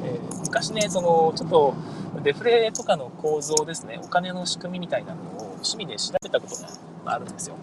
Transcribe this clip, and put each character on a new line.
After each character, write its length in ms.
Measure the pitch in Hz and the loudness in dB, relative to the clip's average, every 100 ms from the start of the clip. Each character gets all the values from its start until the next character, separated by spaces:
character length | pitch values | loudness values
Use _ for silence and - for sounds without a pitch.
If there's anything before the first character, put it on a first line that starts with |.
え 160 | 160 - | -4 -4
ー、 200 | - - | -6 -6
昔 320 | - - - | -2 -2 -2
ね、 160 | 220 208 | 0 0
そ 120 | 180 | 2
の、 320 | 175 165 160 156 | 6 6 6 4
ち 80 | |
ょ 40 | 160 | 4
っ 20 | |
と 240 | 170 143 - - - - - | 6 6 4 -8 -8 -8 0
デ 120 | 143 | 0
フ 100 | 143 | 2
レ 280 | 226 233 220 | 6 6 4
と 120 | 220 | 0
か 140 | - - | 0 0
の 120 | 123 | 0
構 320 | - 156 151 | -4 0 0
造 240 | 147 156 156 | 2 2 2
で 80 | |
す 120 | 165 - | -6 -8
ね、 140 | 117 | -12
お 40 | - | 0
金 240 | 180 180 | 0 0
の 140 | 180 175 | -6 -4
仕 140 | - | -6
組 140 | 175 | -6
み 60 | 180 | -8
み 60 | 175 | -2
た 120 | 131 | -4
い 60 | - | -4
な 100 | - | -10
の 60 | - - | -10 -10
を 0 | - | -10
趣 240 | - - - | -6 -6 -4
味 100 | 170 | -6
で 80 | 107 | -6
調 180 | - - | -2 -2
べ 80 | - | 0
た 100 | 127 | -2
こ 80 | - | -2
と 80 | - | -12
が 580 | - - - - - | -12 -14 -16 -12 -4
あ 40 | - | -4
る 80 | - | -4
ん 40 | |
で 100 | - | -10
す 80 | - | -10
よ。 80 | - | -10